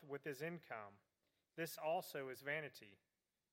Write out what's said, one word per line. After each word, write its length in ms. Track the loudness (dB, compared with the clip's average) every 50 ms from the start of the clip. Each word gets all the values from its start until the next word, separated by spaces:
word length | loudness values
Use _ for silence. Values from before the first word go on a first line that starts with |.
| -4 -4
with 160 | -4 0 0
his 180 | 0 0 2
income. 560 | 0 0 0 -2 -4 -4 -4 -4 -4 -6 -10 -16 _ _ _ _ _ _ _ _ _ _ _
This 220 | 0 0 0 0 2
also 460 | 4 4 4 4 4 2 0 0 0 0
is 100 | -2 -2
vanity. 580 | 0 2 2 2 2 -2 -6 -10 -12 -14 -14 -18 _ _ _ _ _ _ _ _ _ _